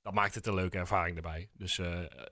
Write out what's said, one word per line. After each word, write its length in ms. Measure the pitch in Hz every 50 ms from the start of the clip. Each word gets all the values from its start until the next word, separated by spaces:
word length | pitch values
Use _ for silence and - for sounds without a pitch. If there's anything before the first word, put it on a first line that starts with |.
| _
Dat 100 | 104 95
maakt 200 | 104 101 98 -
het 120 | 113 -
een 80 | 110 98
leuke 240 | 92 92 90 92 92
ervaring 380 | 87 - 101 92 85 87 87
erbij. 320 | 82 80 82 78 80 95 - _
Dus, 260 | - 95 87 - -
eh, 200 | 90 87 87 87 85 - - 62 - -